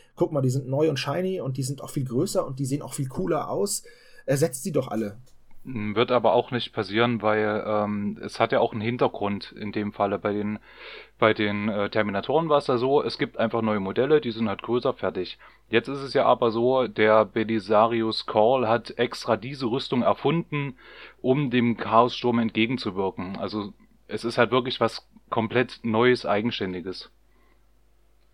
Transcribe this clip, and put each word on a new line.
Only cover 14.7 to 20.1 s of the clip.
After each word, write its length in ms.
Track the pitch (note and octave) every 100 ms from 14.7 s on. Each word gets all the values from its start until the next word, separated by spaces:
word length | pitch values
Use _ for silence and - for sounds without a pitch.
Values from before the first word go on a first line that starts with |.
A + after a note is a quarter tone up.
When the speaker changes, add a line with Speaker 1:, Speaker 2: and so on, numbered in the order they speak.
| B2 C3
Speaker 2:
fertig. 460 | - F#2+ F#2 F2 - - _ -
Jetzt 160 | A2+ C3
ist 140 | C#3
es 140 | C#3
ja 100 | C3+ A#2+
aber 240 | B2 A#2+
so, 380 | A2+ B2 C3 A#2
der 360 | G#2+ G#2+ A2
Belisarius 1000 | G#2 A2+ G#2+ A2+ F#2+ G#2+ A2+ A#2 A2 G#2+ -
Cawl 400 | G#2+ G#2+ C3 A2
hat 320 | A#2 - -
extra 380 | A#2+ - - A2
diese 300 | A#2+ C#3 B2+
Rüstung 360 | C3 - B2+
erfunden, 720 | F#2+